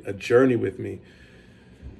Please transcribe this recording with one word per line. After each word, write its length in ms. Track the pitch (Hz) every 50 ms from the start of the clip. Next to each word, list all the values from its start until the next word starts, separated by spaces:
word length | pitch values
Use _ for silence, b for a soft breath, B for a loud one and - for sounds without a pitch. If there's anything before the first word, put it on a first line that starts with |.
| - 101
a 40 | 101
journey 420 | 95 - - 117 123 135 131 123
with 240 | 107 107 98 - -
me." 200 | 110 98 95 - b b b b b b b b b b b b b b b b b b -